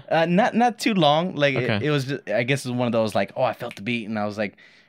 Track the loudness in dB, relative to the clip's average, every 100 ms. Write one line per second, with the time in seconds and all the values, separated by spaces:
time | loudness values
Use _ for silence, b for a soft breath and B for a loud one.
0 | -2 0 2 4 2 4 2 2 0 4
1 | 4 4 0 0 0 2 0 0 0 0
2 | -2 -6 -4 -2 0 -2 -2 -2 0 0
3 | 0 0 -2 -2 -2 -2 -10 -10 -6 -4
4 | -4 -4 -4 -4 -6 -8 b b